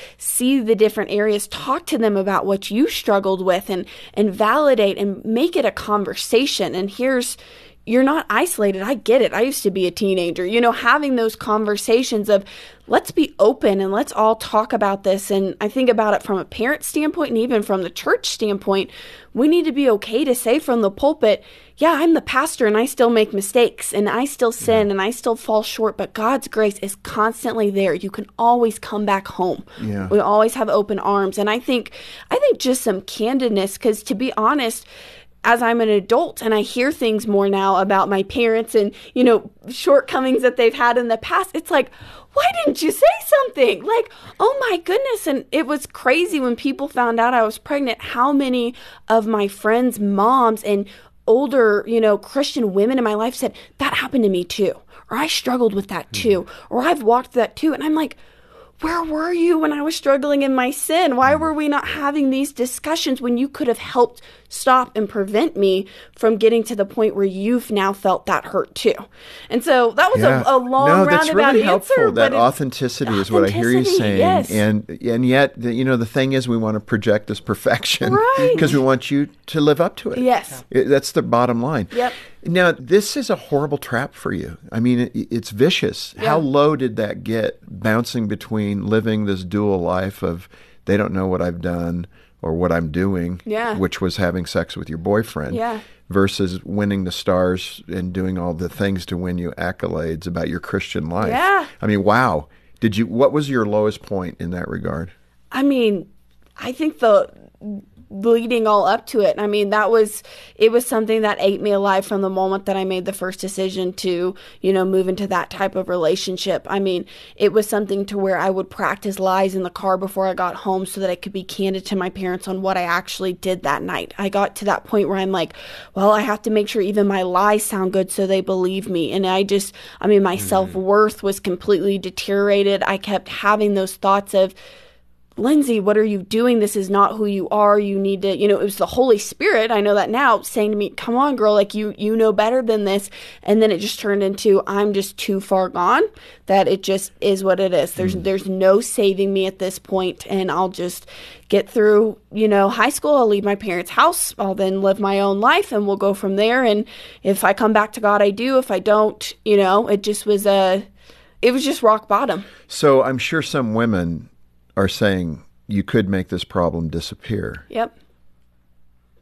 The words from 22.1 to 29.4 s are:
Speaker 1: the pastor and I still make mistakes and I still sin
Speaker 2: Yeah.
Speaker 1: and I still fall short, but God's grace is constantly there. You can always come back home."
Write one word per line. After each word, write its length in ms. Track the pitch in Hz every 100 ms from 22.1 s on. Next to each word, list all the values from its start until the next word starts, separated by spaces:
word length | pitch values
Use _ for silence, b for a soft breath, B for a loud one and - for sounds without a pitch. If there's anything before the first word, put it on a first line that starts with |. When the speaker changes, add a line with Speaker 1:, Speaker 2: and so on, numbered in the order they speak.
Speaker 1:
the 80 | 294
pastor 440 | - 254 311 - 220
and 100 | 214
I 80 | 262
still 240 | - 240
make 240 | 226 214
mistakes 600 | 196 196 254 233 - -
and 160 | 202 208
I 160 | 226 277
still 260 | - 240
sin 360 | 233 - 220 202
Speaker 2:
Yeah. 40 |
Speaker 1:
and 100 | 196
I 80 | 196
still 240 | 247 240 226
fall 260 | - 214
short, 340 | 220 - 220 -
but 160 | 185
God's 340 | - 220 269 -
grace 300 | 220 214 202
is 160 | 196 -
constantly 760 | - - 220 226 240 226 208
there. 240 | 196 190
You 160 | 160 196
can 140 | 202 - -
always 400 | 233 240 233 208
come 260 | - 214 208
back 220 | 196 196
home." 340 | -